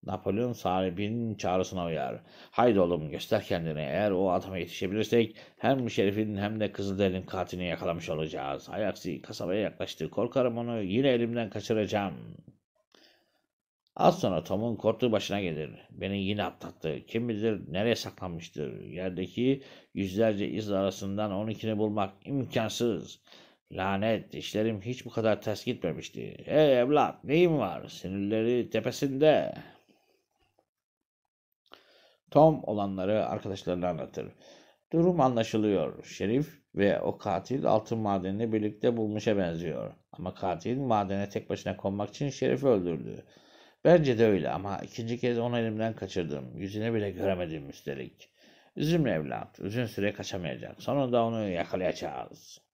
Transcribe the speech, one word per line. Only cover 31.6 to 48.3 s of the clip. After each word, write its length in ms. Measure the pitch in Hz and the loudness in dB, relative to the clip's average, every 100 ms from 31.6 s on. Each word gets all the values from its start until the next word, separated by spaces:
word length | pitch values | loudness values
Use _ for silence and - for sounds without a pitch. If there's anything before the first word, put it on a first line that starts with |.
| _ - _ _ _ _ _ | _ -20 _ _ _ _ _
Tom 320 | 147 160 156 | 8 8 8
olanları 600 | - 104 98 95 92 107 71 | 0 0 0 0 2 2 2
arkadaşlarına 640 | 101 107 98 - 90 90 | -2 -4 -6 -2 -2 0
anlatır. 380 | 82 65 - 55 - - - - _ _ | -2 -6 -8 -10 -12 -20 -20 -20 _ _
Durum 280 | 160 170 175 | 4 4 6
anlaşılıyor. 840 | 131 120 110 113 107 95 73 - | 4 4 2 2 4 4 2 -4
Şerif 580 | - - 95 123 151 - _ - | -14 -4 0 2 0 -8 _ 2
ve 260 | 101 82 | 4 4
o 160 | 50 - | 0 -4
katil 480 | - 90 - 131 - | -2 -4 -2 -2 2
altın 340 | 110 - 117 | 2 2 -4
madenini 540 | 107 98 90 98 117 | 0 0 -2 -2 0
birlikte 440 | 110 104 107 123 117 | 0 0 0 0 0
bulmuşa 400 | 107 107 110 104 | -2 -2 0 2
benziyor. 560 | 90 82 85 67 53 - _ | 0 -2 -4 -6 -8 -10 _
Ama 220 | - 87 | -10 -10
katil 440 | - 95 85 113 127 | -6 -4 -4 -2 -2
madene 520 | 139 107 98 98 101 | 2 2 2 -2 -2
tek 200 | - - | -6 -4
başına 280 | 98 - 95 | -4 -4 -2
konmak 320 | 98 98 104 | -2 -2 -4
için 200 | - 143 | -4 -4
Şerif'i 380 | 131 131 127 139 | 0 0 2 4
öldürdü. 580 | 110 87 80 57 - - - - - - _ - | 4 4 -4 -6 -12 -16 -20 -20 -20 -20 _ 6
Bence 340 | 175 143 107 | 6 6 6
de 60 | 113 | 6
öyle 240 | 98 71 | 6 2
ama 280 | 69 98 98 | -4 -4 -6
ikinci 420 | - - 113 117 | -8 -8 -6 -2
kez 200 | 123 120 | 0 0
onu 200 | 120 120 | 0 0
elimden 360 | 113 107 113 110 | 0 0 -2 -4
kaçırdım. 600 | 95 - 82 71 65 58 | -6 -4 -2 -4 -8 -8
Yüzünü 360 | 95 104 110 | -6 -4 0
bile 180 | 113 101 | 0 0
göremedim 580 | 90 98 92 87 80 69 | -2 0 0 -2 -6 -10
üstelik. 600 | 69 - 69 64 _ - | -12 -8 -8 -8 _ -20